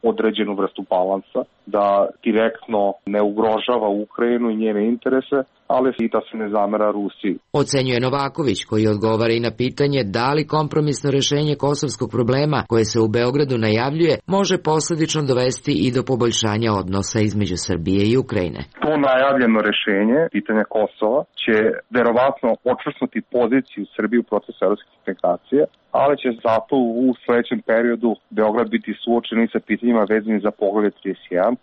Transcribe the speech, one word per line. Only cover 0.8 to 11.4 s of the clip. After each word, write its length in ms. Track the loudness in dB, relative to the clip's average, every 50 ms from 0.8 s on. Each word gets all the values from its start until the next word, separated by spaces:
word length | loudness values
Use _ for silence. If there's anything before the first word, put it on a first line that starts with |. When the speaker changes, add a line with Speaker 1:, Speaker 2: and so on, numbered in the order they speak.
| -6 _
Speaker 1:
balansa, 500 | 0 0 0 0 -2 -2 -4 _ _ -6 -6 _ _ _ _
da 200 | -4 0 2 2 4 4 2 2 0 -2 _ -4
direktno 560 | 0 2 2 2 0 -2 -4 -10 -4 -2 0 0 0 -2 -4 _
ne 140 | -4 -2 0 0
ugrožava 680 | 0 0 0 0 2 2 0 0 0 0 0 2 0 0 -2 -4
Ukrajinu 420 | -6 -4 -2 0 0 0 0 0 -2
i 100 | -2 -2 -2
njene 260 | -2 0 0 0 0
interese, 500 | -2 -2 -2 0 0 0 0 0 -2 -2 -2 _ _ _ _
ali 220 | _ 0 2 2 0 0 0
i 100 | -4 0
da 120 | 0 -2 -4 -4
se 60 | -10
ne 120 | -8 -6 -4
zamera 420 | -2 -2 -2 0 0 0 0 0
Rusiji. 480 | 0 -2 -4 -6 -8 _ -4 -4 -4 -4 _ _ _
Speaker 2:
Ocenjuje 480 | -2 -2 0 0 -2 0 0 -2 0
Novaković, 640 | 0 -2 -2 -2 -4 -6 -4 -4 -2 -2 -2 -2 -4
koji 220 | -4 0 0 2
odgovara 460 | 2 0 0 0 0 0 2 2 0 0
i 60 | 0
na 120 | -2 -4 -2 -2 -4
pitanje 380 | -4 0 0 0 0 0 0 -2
da 280 | -2 -2 -2 0 0 0
li 140 | -2 -2
kompromisno 640 | -2 -2 -2 -2 0 -2 -2 0 0 -2 -2 -2 0
rešenje 440 | 0 0 0 0 0 0